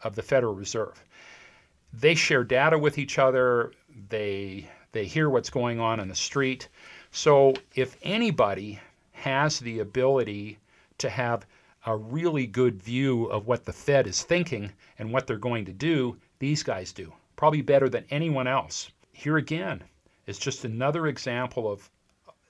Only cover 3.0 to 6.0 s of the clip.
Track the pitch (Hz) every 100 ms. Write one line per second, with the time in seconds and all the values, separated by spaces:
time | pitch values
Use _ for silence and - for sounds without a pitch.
3 | 139 - 131 131 127 120 117 - _ 127
4 | 98 110 104 98 98 98 98 - _ 113
5 | 101 156 156 131 - 131 120 117 113 113